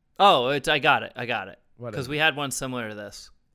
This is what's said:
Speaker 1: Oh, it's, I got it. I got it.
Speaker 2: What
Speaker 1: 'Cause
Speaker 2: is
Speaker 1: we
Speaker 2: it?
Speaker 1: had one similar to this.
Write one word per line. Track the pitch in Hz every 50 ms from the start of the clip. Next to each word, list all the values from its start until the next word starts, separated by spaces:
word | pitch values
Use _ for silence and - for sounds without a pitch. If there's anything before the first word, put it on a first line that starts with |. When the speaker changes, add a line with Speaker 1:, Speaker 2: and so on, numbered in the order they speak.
| _ _ _ -
Speaker 1:
Oh, | 196 202 175 131 120 131
it's, | 143 143 -
I | 160 156 143
got | 135 151 131 113 110
it. | - -
I | - 123
got | 117 117 104 95
it. | 95 - - _ _ _
Speaker 2:
What | - 120 117 107
Speaker 1:
'Cause | 135 123
Speaker 2:
is | 127
Speaker 1:
we | 151
Speaker 2:
it? | 147
Speaker 1:
had | 156 160 135
one | 143 147 131
similar | - - 139 131 127 123 113 107
to | 107
this. | 104 101 101 - - - - _ _ _ _